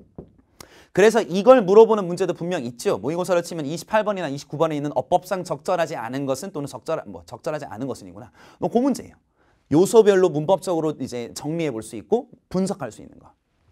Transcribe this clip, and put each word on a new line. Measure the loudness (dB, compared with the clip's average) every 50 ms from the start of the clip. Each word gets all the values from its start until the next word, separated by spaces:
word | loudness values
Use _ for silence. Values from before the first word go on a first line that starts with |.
| -20 _ _ -20 -20 _ _ _ _ _ _ -20 -20 _ -20 -20 -20 _ 2
그래서 | 4 4 6 6 4
이걸 | 0 0 -2 0 6 8 8 8
물어보는 | 8 6 8 8 8 8 6 0 0 -4
문제도 | -4 -2 -2 -2 -2
분명 | -4 -4 -4 -4 -4 -4
있죠. | -6 -8 -6 -4 -2 -2 -2
모의고사로 | -2 -4 -4 -4 -2 0 0 0
치면 | 0 -2 -8 -8 -6
이십팔 | -6 -8 -8 -8 -2 -2 -2 0
번이나 | 0 -4 -6 -6 -8
이십구 | -8 -10 -12 -10 -4 -2
번에 | -2 -2 -2 -4
있는 | -4 -4 -4
어법상 | -4 -4 -2 -2 -2 -2 -2 -8 -6 -6
적절하지 | -8 -8 -8 -4 -4 -2 -2 -2 -4 -4 -8
않은 | -8 -8 -6 -6 -4
것은 | -4 -4 -4 -6 -10 -10
또는 | -10 -10 -10
적절-, | -12 -12 -8 -6 -6 -6 -6
뭐, | -10 -16 -18 -18
적절하지 | -18 -18 -10 -8 -8 -8 -8 -10
않은 | -12 -12 -10 -10 -10
것은이구나. | -10 -12 -14 -20 -20 -20 -20 -20 _ _ -20 -20 -14 -6
뭐, | -6 0
그 | 0 0
문제예요. | 0 0 -2 -4 -8 -18 -20 _ _ _ _ _ _ _ _ _ _ 0 2
요소별로 | 2 4 6 6 6 8 8 6 6 4 4
문법적으로 | 2 0 0 0 0 0 0 -2 -4 -2 -2 -2 -4 -4
이제 | -8 -10 -8 -10 -10 -10 -12
정리해 | -12 -8 -8 -6 -4 -4 -4
볼 | -6 -6 -10
수 | -10 -14 -12
있고 | -4 -2 -2 -2 -2 -4 -18 _ _ _
분석할 | -4 -4 -4 -4 -4 -8 -10 -14 -14
수 | -16
있는 | -20 -20 -20 -20
거. | _ -20 _ _ _ _ _ _ _ _